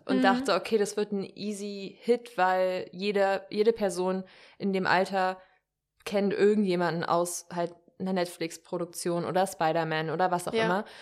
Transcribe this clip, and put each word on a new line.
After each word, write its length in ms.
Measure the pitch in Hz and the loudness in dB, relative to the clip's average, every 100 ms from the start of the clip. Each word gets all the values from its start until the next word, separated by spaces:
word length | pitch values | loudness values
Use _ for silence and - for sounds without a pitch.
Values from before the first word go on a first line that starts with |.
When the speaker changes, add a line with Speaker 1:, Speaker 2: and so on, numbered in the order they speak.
| - | -2
Speaker 1:
und 120 | 254 | 2
Speaker 2:
Mhm. 40 | |
Speaker 1:
dachte, 320 | 196 247 262 175 | 4 2 2 0
okay, 240 | - 220 | 2 0
das 180 | 202 208 | 0 -4
wird 140 | 208 | -4
ein 120 | 196 | -4
easy 720 | - - 208 196 202 202 196 - | -6 -8 -8 -8 -10 -10 -12 -4
Hit, 360 | - 240 240 - | 0 0 0 0
weil 500 | 185 185 185 185 - | 2 2 0 -2 -6
jeder, 540 | 180 202 196 196 196 - | -6 -2 2 2 0 -2
jede 200 | 208 220 | 0 2
Person 520 | 226 196 175 185 190 190 - - - | 2 0 0 -2 -2 -6 -16 -20 -8
in 160 | 196 | -4
dem 140 | 190 185 | 0 2
Alter 520 | 180 190 196 185 185 - _ _ _ _ - - | 2 2 0 -2 -4 -12 _ _ _ _ -10 -4
kennt 280 | 208 196 | 0 0
irgendjemanden 720 | - 208 214 190 175 175 170 | 4 4 4 2 2 2 0
aus 420 | - 170 175 - - | 2 2 2 -4 -8
halt 220 | 175 170 - _ - | -4 -4 -6 _ -8
einer 140 | 185 | -2
Netflix-Produktion 1120 | 190 175 - 165 - - 175 170 - 175 170 143 | -2 -2 -4 -8 -8 -8 -6 -6 -6 -2 -2 0
oder 200 | 180 190 | 0 0
Spider-Man 640 | - 160 165 160 156 160 | 0 0 2 0 -2 -2
oder 220 | 165 185 | 0 0
was 160 | 175 - | 0 -2
auch 60 | |
Speaker 2:
Ja. 120 | 226 175 | -2 0
Speaker 1:
immer 200 | 190 - - | -2 -4 -14